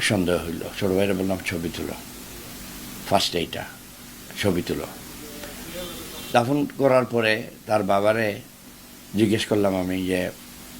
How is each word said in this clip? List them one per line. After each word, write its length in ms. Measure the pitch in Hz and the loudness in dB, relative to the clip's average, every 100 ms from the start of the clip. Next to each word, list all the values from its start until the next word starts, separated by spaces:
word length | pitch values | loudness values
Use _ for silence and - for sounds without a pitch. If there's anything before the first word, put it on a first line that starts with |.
সন্দেহ 360 | - 104 87 85 | 2 2 4 2
হইল, 240 | 82 85 90 - | 0 -6 -6 -2
ছোট 100 | 101 | 2
ভাইরে 220 | 95 101 | 2 2
বললাম, 260 | 92 95 92 - | 2 0 0 -2
"ছবি 220 | 85 82 80 | -2 -4 -4
তুলো, 160 | 76 78 - - - - - - - - - - - | -6 -8 -12 -14 -14 -14 -14 -14 -12 -12 -12 -10 2
ফার্স্ট 280 | 98 - 87 | 2 4 0
এইটা, 280 | 82 - - - - - - - - - | -2 -6 -10 -12 -18 -18 -18 -16 -14 0
ছবি 200 | 101 87 | 2 2
তুলো।" 240 | 87 76 80 - - - - - - - - 175 180 - - - - | 0 -4 -6 -12 -14 -14 -14 -12 -12 -12 -10 -10 -10 -10 -12 -12 2
দাফন 340 | 120 120 147 - - | 2 4 2 0 2
করার 260 | 139 127 | 6 6
পরে 380 | 113 117 110 110 120 - - | 6 2 4 2 -2 -10 0
তার 160 | 107 | 2
বাবারে 580 | 98 98 104 110 107 98 - - - - - - - 98 | 4 4 6 4 2 -2 -10 -20 -20 -20 -20 -20 -4 2
জিজ্ঞেস 300 | 107 107 - | 4 4 2
করলাম 300 | 107 98 95 | 4 4 2
আমি 300 | 92 92 92 | 0 0 0
যে, 240 | 92 87 - - - - | 0 0 -6 -16 -16 -16